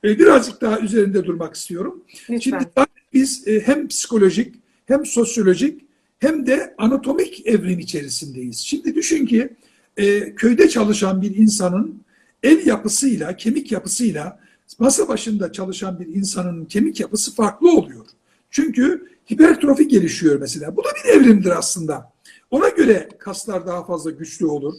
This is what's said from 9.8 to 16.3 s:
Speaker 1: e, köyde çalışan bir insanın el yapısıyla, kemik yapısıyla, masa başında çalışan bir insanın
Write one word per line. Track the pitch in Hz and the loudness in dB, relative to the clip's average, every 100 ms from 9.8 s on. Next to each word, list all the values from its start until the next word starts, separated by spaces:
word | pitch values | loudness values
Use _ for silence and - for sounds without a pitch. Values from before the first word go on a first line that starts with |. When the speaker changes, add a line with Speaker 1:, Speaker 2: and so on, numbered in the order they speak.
| _ - | _ -2
Speaker 1:
e, | 202 208 202 - | 0 0 -2 -2
köyde | 226 240 330 | 0 4 2
çalışan | 240 214 208 196 190 | 2 -2 0 -2 -2
bir | 196 190 | -4 2
insanın | 220 - 185 180 294 - _ _ _ _ | 2 2 -2 -2 -6 -8 _ _ _ _
el | 254 320 - | 4 4 4
yapısıyla, | 208 214 - 277 208 156 185 | 0 -2 -2 -2 -2 -6 -6
kemik | 226 285 285 | -4 -4 -4
yapısıyla, | 196 190 - 240 151 160 - _ _ _ - | -6 -6 -2 -2 -2 -8 -14 _ _ _ 0
masa | 240 269 403 | 0 2 0
başında | 220 - 214 180 | -2 -4 -4 -4
çalışan | - 185 185 190 175 | -6 -10 -8 -8 -10
bir | 175 | -8
insanın | 185 190 | -6 -4